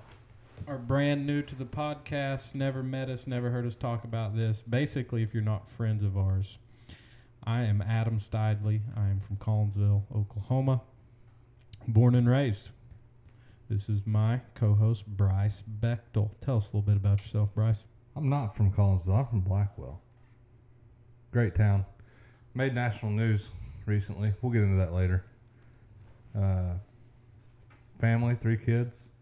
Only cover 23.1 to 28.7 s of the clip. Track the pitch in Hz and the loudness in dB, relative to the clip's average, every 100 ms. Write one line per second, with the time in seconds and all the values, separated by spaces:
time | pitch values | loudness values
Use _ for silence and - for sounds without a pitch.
23.1 | 104 113 107 - - - - - 104 98 | 0 2 0 -2 -14 -16 -12 -2 -2 -2
24.1 | - 104 101 123 117 101 95 90 87 90 | -4 -2 -2 0 2 4 4 2 2 2
25.1 | 90 - - - - - - - - - | 2 -2 -20 -20 -20 -20 -20 -20 -20 -20
26.1 | - - 104 98 92 90 90 - - - | -20 -10 -2 0 0 -2 -6 -10 -20 -20
27.1 | - - - - - - - - - 117 | -20 -20 -20 -20 -20 -20 -20 -20 -2 0
28.1 | 117 120 120 113 113 117 | 2 2 0 0 0 2